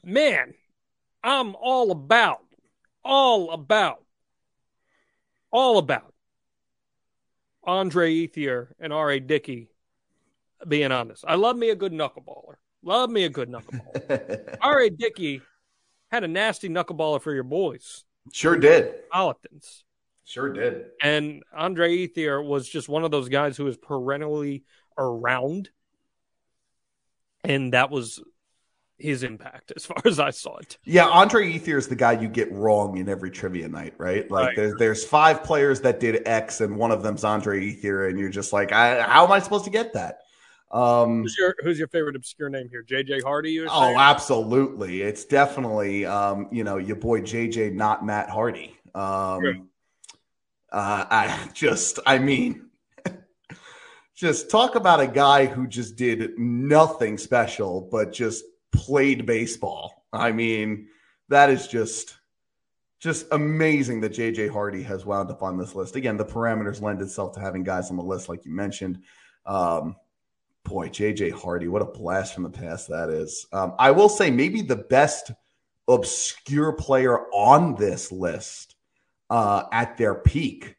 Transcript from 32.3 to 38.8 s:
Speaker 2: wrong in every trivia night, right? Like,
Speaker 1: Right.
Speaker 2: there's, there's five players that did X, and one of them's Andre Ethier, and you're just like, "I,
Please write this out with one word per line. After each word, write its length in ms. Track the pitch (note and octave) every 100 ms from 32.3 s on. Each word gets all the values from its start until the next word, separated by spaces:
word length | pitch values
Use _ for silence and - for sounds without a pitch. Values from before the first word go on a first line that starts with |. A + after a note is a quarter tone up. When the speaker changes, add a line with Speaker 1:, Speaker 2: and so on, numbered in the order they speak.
| A#2 G#2+
Speaker 2:
wrong 460 | G2 A2 G#2 G2+ F#2+
in 100 | G2
every 220 | F#2+ F#2
trivia 360 | - G2 F2+ D#2+
night, 260 | D#2 D#2+ -
right? 340 | F2+ F#2+ -
Like, 180 | G2 B2+
Speaker 1:
Right. 80 | A#2
Speaker 2:
there's, 180 | G#2 G2+
there's 260 | A2+ G#2+
five 380 | - D3+ D#3+ D#3
players 380 | - D#3 C#3+ C3
that 200 | C3 B2
did 280 | A#2 A2 A2
X, 320 | A2+ A2 -
and 160 | G#2+ G#2
one 140 | A2+
of 100 | G#2+
them's 220 | G#2+ G2+
Andre 360 | G#2+ G#2+ G2+ G2 G2
Ethier, 360 | - G2+ G2 F#2+
and 80 | F#2
you're 100 | G2
just 240 | F#2+ F#2+
like, 200 | G2+ G2+
"I, 280 | G#2